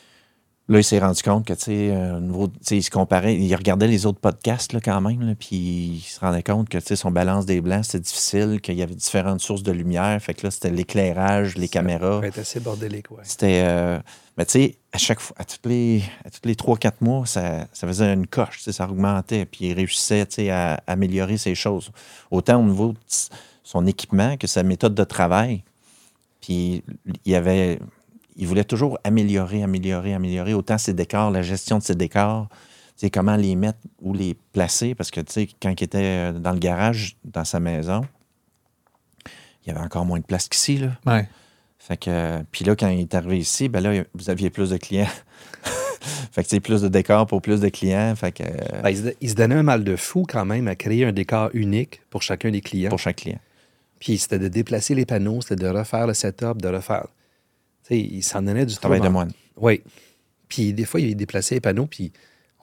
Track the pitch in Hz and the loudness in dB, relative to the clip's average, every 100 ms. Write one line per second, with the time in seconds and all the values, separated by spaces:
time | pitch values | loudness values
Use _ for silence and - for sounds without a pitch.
0 | _ _ _ _ _ _ - 107 104 101 | _ _ _ _ _ _ 4 6 6 4
1 | 95 90 - 104 110 87 - 104 101 98 | 4 2 2 2 0 -4 -2 0 0 0
2 | 92 87 90 90 98 - - 101 90 95 | -2 -4 -4 -2 -2 -4 -2 0 2 0
3 | 92 92 98 101 95 85 92 98 110 110 | 4 4 4 2 2 2 2 4 4 4
4 | 104 98 104 - - 113 - 120 107 98 | 2 2 0 0 0 -2 -2 -4 0 0
5 | 95 120 117 107 - 95 90 87 87 85 | 2 0 -2 -2 -4 -4 -2 -2 -4 -6
6 | - - 92 87 85 104 113 90 - 101 | -10 -4 0 0 0 0 0 -4 -2 -2
7 | - 90 90 98 95 90 87 98 107 95 | 0 2 2 2 2 0 0 0 -2 -4
8 | 85 - - 101 107 107 - 90 87 87 | -6 -4 -2 0 0 0 -2 -4 -4 -4
9 | - 104 95 95 - 101 98 87 87 87 | -2 0 0 -2 -2 -2 -2 -2 0 0
10 | 98 104 - 82 101 - 92 87 90 101 | 0 0 -4 -6 -6 -4 -2 -2 -2 0
11 | 95 87 95 101 101 90 87 92 90 85 | 0 2 2 2 0 -2 -2 0 0 0
12 | 92 104 104 98 104 123 117 107 110 104 | 0 0 -2 -6 -8 -8 -6 -6 -6 -8
13 | - 110 101 - 101 92 90 87 87 85 | -12 -18 -12 0 4 4 4 2 0 -2
14 | - - _ - 85 127 135 - _ - | -6 -18 _ -4 2 4 4 0 _ -4
15 | - 190 - - - - 123 120 117 110 | 0 0 -4 -14 -14 -8 -2 0 2 2
16 | 98 - - - 117 113 - 113 117 - | 0 -8 -18 -6 -2 0 2 2 2 0
17 | 117 131 123 98 87 80 - - 90 90 | 0 0 -2 -2 -2 -4 -6 -8 -4 2
18 | 104 95 92 - 120 - - 98 95 95 | 2 2 0 0 -2 -4 -10 -6 -4 0
19 | 101 101 92 110 90 - 92 90 92 - | 2 2 0 -2 -4 -6 -4 -2 -2 -2
20 | - 104 101 - 101 92 87 76 - 92 | 0 0 0 -2 -2 0 0 -2 -2 0
21 | 95 95 95 107 98 90 - 98 - - | 0 0 0 0 -2 -2 -2 -2 -6 -16
22 | - - - 92 - 120 110 95 113 113 | -20 -20 -2 2 6 6 6 4 0 -2
23 | - - - - - _ - 92 90 98 | -6 -4 -4 -10 -20 _ -6 0 2 0
24 | - 95 110 143 - - 92 90 117 104 | 0 2 2 0 -2 0 2 2 2 2
25 | 98 - 87 90 117 104 - _ _ _ | 0 2 2 4 2 -2 -8 _ _ _
26 | _ _ _ _ - 90 90 90 - - | _ _ _ _ -4 -2 0 -2 -6 -14
27 | - - - 92 87 95 90 85 - - | -12 -6 2 2 4 4 2 0 -8 -20
28 | _ - _ - 87 95 104 113 143 127 | _ -20 _ -8 0 0 2 0 0 0
29 | 104 110 104 98 92 104 101 95 92 92 | 2 4 4 2 0 -2 0 0 0 -2
30 | 95 98 92 90 92 107 92 107 - 90 | -2 -2 -2 -2 0 -2 0 -2 0 -2
31 | 87 104 107 95 87 95 - 110 - 90 | -2 0 2 0 0 -4 0 0 0 -2
32 | - 104 104 110 104 - - - - - | 0 2 0 0 -6 -12 -20 -20 -20 -4
33 | 101 98 95 104 98 92 107 110 - - | -2 2 4 4 2 2 0 -2 -12 -12
34 | 95 98 92 82 _ - 87 - 120 127 | -6 -4 -4 -6 _ -2 0 0 -2 -4
35 | 90 - 78 - 101 - 95 92 87 98 | -6 -8 -6 -4 -4 -4 -4 -2 -2 0
36 | 98 92 87 85 85 90 90 87 107 113 | 0 0 -2 -2 -2 0 0 2 0 0
37 | 98 - - 87 80 92 85 82 80 98 | -4 -10 -10 -6 -4 -2 -2 -2 -2 -2
38 | 135 - _ _ _ _ _ _ _ _ | -4 -10 _ _ _ _ _ _ _ _
39 | _ _ - - - _ - 78 82 85 | _ _ -20 -20 -20 _ -10 -8 -6 -2
40 | 90 85 - 90 - - - 139 131 127 | -2 -2 -2 -4 -2 0 0 0 -2 -2
41 | 139 113 101 - _ _ _ _ - 87 | 2 2 2 -8 _ _ _ _ -8 -6
42 | - 87 82 82 78 - 87 104 101 92 | -2 0 0 -4 -6 -2 2 2 4 2
43 | 87 90 87 92 82 - 135 98 98 101 | 0 -2 0 0 0 -2 0 0 0 0
44 | 85 90 95 92 98 - 98 90 - 98 | -2 -6 -4 -2 -2 0 -2 -2 -2 -2
45 | 101 - - - - - - 494 539 508 | -2 -4 -16 -20 -20 -12 -8 -6 -6 -8
46 | - 147 127 - 180 - 98 107 101 98 | -10 -10 -8 -6 -2 -2 2 0 2 2
47 | 92 104 110 101 98 104 101 - 95 95 | 4 4 4 0 0 2 2 0 0 0
48 | 110 110 90 - 82 82 - - 101 98 | 0 -2 -4 -6 -8 -8 -8 -2 -2 -2
49 | 113 - 127 104 113 143 151 120 101 90 | -4 -6 -2 2 4 6 4 4 2 -2
50 | - 180 180 123 98 113 120 90 - 113 | -2 -2 -2 -2 -2 -2 -2 -4 0 2
51 | 123 101 92 110 110 117 104 104 127 - | 2 2 0 0 0 0 0 0 -2 -8
52 | _ 104 - 95 117 104 - 95 92 98 | _ -8 -6 -4 -2 -2 -2 -2 0 0
53 | - 87 - - - _ _ _ _ _ | -2 -4 -8 -10 -12 _ _ _ _ _
54 | - 104 - 98 95 90 110 113 - 139 | -2 -2 0 -2 0 -2 -2 -2 0 0
55 | 127 110 101 113 - 95 92 95 110 110 | 0 0 0 -2 -4 -2 0 -2 -2 -2
56 | 117 107 104 92 117 117 92 92 92 104 | 0 0 -4 -4 -4 -4 -4 -4 -4 -6
57 | - _ _ _ _ _ _ _ _ 120 | -6 _ _ _ _ _ _ _ _ -2
58 | 101 95 - 101 98 107 135 107 98 95 | -2 -4 -4 -2 0 0 0 0 2 4
59 | 92 92 87 - _ - 113 107 - - | 4 4 0 -6 _ 0 2 2 -2 -20
60 | _ _ _ _ _ - 104 104 110 165 | _ _ _ _ _ -2 0 0 -2 0
61 | 139 104 101 98 - 123 117 98 147 - | 0 -2 -4 -4 -2 0 0 0 -2 -6
62 | 90 - _ _ _ _ | -10 -10 _ _ _ _